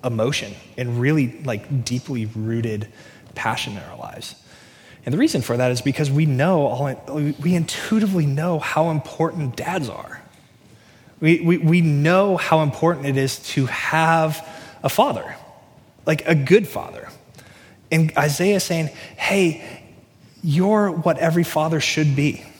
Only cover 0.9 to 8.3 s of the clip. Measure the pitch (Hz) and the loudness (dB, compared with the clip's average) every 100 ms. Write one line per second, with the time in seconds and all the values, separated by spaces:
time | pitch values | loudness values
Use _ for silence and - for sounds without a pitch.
0.9 | 120 131 156 127 - 143 107 - 139 117 | 0 2 2 0 -4 -8 -8 -4 -4 -2
1.9 | 123 - 127 110 110 107 113 113 107 104 | -6 -4 -6 -6 -6 -4 -2 -4 -6 -8
2.9 | - - - - - 113 120 - 101 - | -16 -20 -20 -20 -6 -4 -4 -6 -10 -14
3.9 | - - - - - - - - - - | -16 -16 -16 -16 -18 -20 -20 -20 -20 -20
4.9 | - - 147 214 147 - 120 127 123 139 | -14 -6 0 0 0 -2 0 0 0 -2
5.9 | 135 147 139 156 127 160 180 139 123 139 | -2 0 2 2 2 2 2 2 -2 -4
6.9 | 127 - 143 147 147 156 180 160 - - | -6 -8 -4 -4 -2 0 0 0 -6 -2
7.9 | 220 214 185 147 | 0 2 2 0